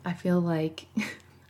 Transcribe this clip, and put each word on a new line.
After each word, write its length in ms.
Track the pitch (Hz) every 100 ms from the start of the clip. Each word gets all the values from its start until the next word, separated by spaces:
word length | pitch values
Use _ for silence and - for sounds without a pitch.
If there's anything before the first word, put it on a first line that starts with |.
I 80 | 180
feel 280 | 175 180 180
like 460 | 170 160 156 160 -
<laughs> 320 | - - - - - -